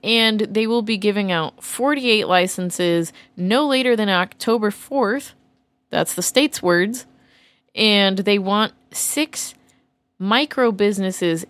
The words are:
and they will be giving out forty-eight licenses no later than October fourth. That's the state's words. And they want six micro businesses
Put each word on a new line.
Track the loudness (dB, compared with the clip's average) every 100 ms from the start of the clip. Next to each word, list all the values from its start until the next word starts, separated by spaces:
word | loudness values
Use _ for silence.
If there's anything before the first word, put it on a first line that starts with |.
and | -2 2 2 2
they | -2 -2 0
will | 0
be | 0 -2
giving | 0 0 0
out | -2 -4 -8
forty-eight | -12 -4 -2 0 2 2 4
licenses | 2 2 -2 -6 -2 0 0 -2 -8 -20 -6
no | 0 0 2
later | 0 2 0
than | 2
October | 0 -2 -4 -2 0 0
fourth. | -4 -6 -2 0 -2 -6 -18 _ _ _ _ _
That's | -4 -2
the | -2
state's | -2 0 0 0
words. | 2 2 2 -2 -12 _ _ _ _ _ _ 0
And | 2 4 2 2
they | 2 2
want | 2 0 0 -4 _
six | -6 -4 -2 -4 -6 -12 -14 _ _ _ _ _ -8
micro | -2 0 0 0 0
businesses | 2 0 0 -4 -2 -2 -2 -4